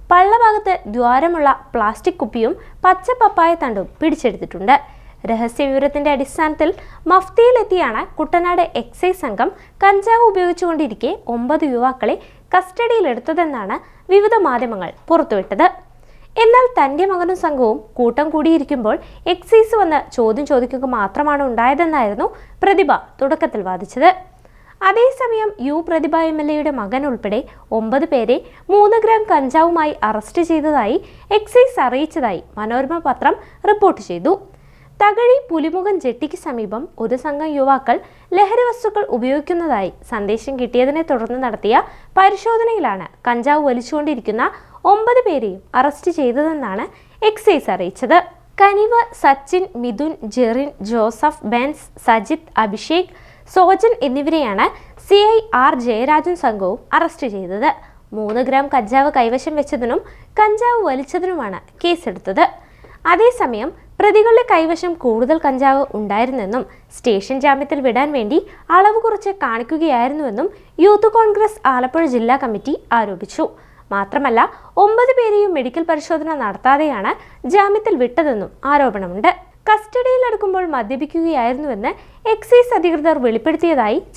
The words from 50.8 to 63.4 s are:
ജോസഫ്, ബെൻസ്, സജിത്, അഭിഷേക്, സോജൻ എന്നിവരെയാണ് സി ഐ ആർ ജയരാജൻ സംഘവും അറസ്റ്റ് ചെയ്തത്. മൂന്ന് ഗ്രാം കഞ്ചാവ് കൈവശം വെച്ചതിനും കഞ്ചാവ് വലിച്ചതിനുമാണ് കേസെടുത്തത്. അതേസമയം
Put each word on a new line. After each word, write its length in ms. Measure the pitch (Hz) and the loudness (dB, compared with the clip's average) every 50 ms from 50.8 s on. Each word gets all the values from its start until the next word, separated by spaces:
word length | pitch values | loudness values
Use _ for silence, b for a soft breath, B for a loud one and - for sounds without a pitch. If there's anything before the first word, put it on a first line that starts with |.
ജോസഫ്, 640 | 202 208 233 233 214 226 226 - - 302 294 - - | -8 -4 -2 0 0 0 -2 0 -2 -2 -2 -2 -6
ബെൻസ്, 540 | 214 226 240 247 277 302 - - - - - - | -4 -2 -2 -2 -4 -6 -8 -14 -20 -20 -6 0
സജിത്, 400 | - 226 226 202 - 311 320 - - - - | 0 2 2 0 -2 -6 -6 -6 -6 -4 -2
അഭിഷേക്, 480 | 220 214 208 220 - - 320 349 359 - b b b b b b b b - | -2 -2 -2 -6 -4 -2 -2 -2 -2 -4 b b b b b b b b 2
സോജൻ 420 | 381 359 349 381 381 - 466 466 - | 2 4 4 4 4 2 2 0 0
എന്നിവരെയാണ് 640 | - 285 247 277 285 302 320 320 285 226 196 196 247 392 - B B B B B - - | -2 -4 -2 -2 -2 -2 -2 -2 -2 -2 -2 0 0 -2 -2 B B B B B -2 2
സി 80 | 392 | 4
ഐ 240 | 403 415 427 453 453 440 427 - | 4 4 4 2 2 0 0 0
ആർ 260 | 247 262 294 320 262 | 2 2 2 2 0
ജയരാജൻ 560 | 233 240 226 214 247 277 302 311 302 349 359 | -2 -2 -2 -2 0 2 2 2 0 -2 -4
സംഘവും 440 | 330 - 247 220 208 190 180 202 - - - - | -2 -2 -2 -2 -2 -2 -4 -4 -4 -6 -4 -2
അറസ്റ്റ് 340 | 285 330 330 - - - 240 | -2 -2 -2 -4 -6 -8 -8
ചെയ്തത്. 460 | 202 196 190 175 185 208 247 302 - - b b b b b b - | -8 -8 -8 -8 -6 -2 -2 -2 -2 -4 b b b b b b -10
മൂന്ന് 280 | 214 214 208 214 240 | -8 -6 -4 -2 -2
ഗ്രാം 260 | 262 254 262 269 277 277 285 | -2 0 0 0 0 0 -2
കഞ്ചാവ് 380 | 262 226 202 247 269 277 302 294 269 | -2 -2 0 2 2 2 2 2 0
കൈവശം 380 | 240 226 233 262 - 320 311 | 0 0 0 -4 -4 -4 -4
വെച്ചതിനും 460 | 294 277 - - 247 247 226 254 370 466 B B B B B B - | -4 -4 -4 -4 -6 -4 -2 -4 -4 -6 B B B B B B 2
കഞ്ചാവ് 460 | 427 427 427 440 480 480 480 466 403 320 | 2 2 2 0 0 0 0 0 0 -2
വലിച്ചതിനുമാണ് 720 | 262 254 269 - - 359 349 370 370 320 247 202 190 175 - - - - - | -2 -4 -6 -6 -6 -6 -4 -4 -4 -4 -6 -8 -8 -12 -14 -18 -12 -6 -2
കേസെടുത്തത്. 640 | 349 349 339 - 240 180 180 - - 190 - - - - - b b b b b b b b b | -2 -2 -2 -4 -8 -10 -8 -8 -4 0 0 0 0 0 -6 b b b b b b b b b
അതേസമയം 800 | 330 349 349 440 494 494 494 | 0 2 4 4 4 4 2